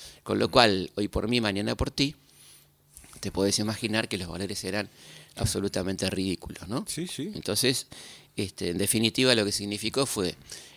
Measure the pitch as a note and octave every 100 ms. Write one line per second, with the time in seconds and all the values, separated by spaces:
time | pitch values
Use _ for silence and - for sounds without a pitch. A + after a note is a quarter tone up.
0 | - - - G2+ A2 B2+ A2+ F#2+ F2 -
1 | G#2 G2+ G#2 B2 G#2+ G2 A2 A#2 - -
2 | C#3 - _ - - - _ _ _ -
3 | - - G2+ - G2 G2+ G#2+ G#2+ A2 A2
4 | A2+ G2+ F2 E2+ F#2+ G2 F#2+ G2+ G2 -
5 | - - - - - G2 G2 G#2 F#2+ F#2+
6 | F#2+ F#2 F#2+ F2+ - - E2+ A#2+ G#3+ -
7 | F3 - E3+ G#3 - G#2 B2 C3 - -
8 | - - - - G2 - F2+ F2 G2+ A2
9 | A#2 - C3 A#2 G2+ - G2+ G#2 A2 C3
10 | C3+ A2+ F2 - - - -